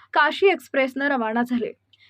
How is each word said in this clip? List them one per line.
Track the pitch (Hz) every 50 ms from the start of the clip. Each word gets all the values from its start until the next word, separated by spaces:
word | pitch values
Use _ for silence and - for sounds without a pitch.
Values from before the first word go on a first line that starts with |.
| - _
काशी | - 339 294 302 320 - 381
एक्स्प्रेसनं | 392 339 - - - - 277 262 262 262 269 277 285
रवाना | 285 247 220 220 220 240 240 247
झाले. | 247 240 214 - - _ _ _ _ _ _